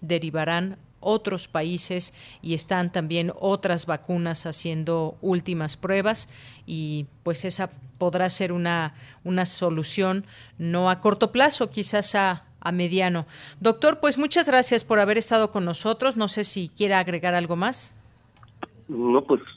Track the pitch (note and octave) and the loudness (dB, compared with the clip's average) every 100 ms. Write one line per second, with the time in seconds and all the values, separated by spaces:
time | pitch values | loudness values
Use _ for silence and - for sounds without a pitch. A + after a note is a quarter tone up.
0 | D#3+ E3+ D#3+ D#3 D#3 E3+ F#3+ F#3+ - _ | -4 -2 -2 -2 0 0 -2 -8 -18 _
1 | F#3 G#3+ G#3 F#3 - D#3+ D#3+ F3 - F3+ | -2 0 -2 -6 -6 -4 -4 -4 -4 -4
2 | F3 - - - E3 D#3+ - F#3 F3 F3+ | -6 -10 -20 -14 -6 -6 -2 -2 0 -2
3 | D#3 E3+ E3+ - F#3+ G3 F#3+ E3+ E3 D3+ | -2 -2 -2 -2 -2 0 0 -2 -2 -6
4 | - F3 E3+ D#3+ E3 D#3 E3 D#3+ D#3 E3 | -4 -2 -2 -4 -6 -6 -4 -4 -2 -2
5 | D#3 - F#3+ F3 F#3 E3+ D3+ - F#3 G3 | -2 -4 -2 0 -2 -4 -4 -6 -2 0
6 | G3+ A3+ - - - - - D#3+ D3+ D3+ | 0 -2 -6 -12 -20 -20 -10 -8 -4 -6
7 | C#3+ - E3+ E3 F#3+ F3+ F3+ - - - | -8 -6 -4 -4 -4 -4 -6 -8 -20 -4
8 | F3+ F3+ F#3 - F#3 F3 E3+ E3+ D#3 - | 0 2 0 0 -2 0 0 0 -2 -8
9 | - - F3 F#3 F3+ - F3 D#3+ D3 - | -20 -12 -2 0 0 0 0 0 -2 0
10 | F#3+ F#3+ - - - - E3+ F3 F#3 F3+ | 0 0 -6 -16 -20 -8 -2 2 2 2
11 | G#3+ G#3 A3+ B3 C#4+ - A3 - G3+ G#3 | 2 2 2 4 4 4 -2 -2 -2 0
12 | G3+ G#3 F#3+ F3+ - - E3+ F3+ F3 F#3 | 2 2 2 0 -8 -10 -4 0 0 2
13 | F#3 E3+ D#3 - - - A3+ A3+ D4+ D#4 | 2 0 -4 -12 -20 0 0 4 4 4
14 | D4 C4 D4 F4 D4+ B3+ B3+ A#3 - G#3+ | 2 2 2 2 4 4 4 2 2 4
15 | G3+ G#3+ G#3+ A3+ G#3+ G#3 F3 E3 G#3+ A3 | 4 2 2 2 2 0 -2 -2 -2 0
16 | C4 A3+ G#3 G#3+ G#3 G3+ E3+ - G3+ F#3+ | 0 0 0 -2 -4 -4 -6 -2 2 2
17 | F#3 E3+ F3+ F3 F3 E3+ G#3 B3+ - - | 2 -2 0 0 0 -2 -2 -4 -10 -14
18 | - _ _ _ - - - - - A#2 | -20 _ _ _ -20 -18 -18 -16 -8 -2
19 | A#2+ B2+ C3+ - - | 4 4 4 2 0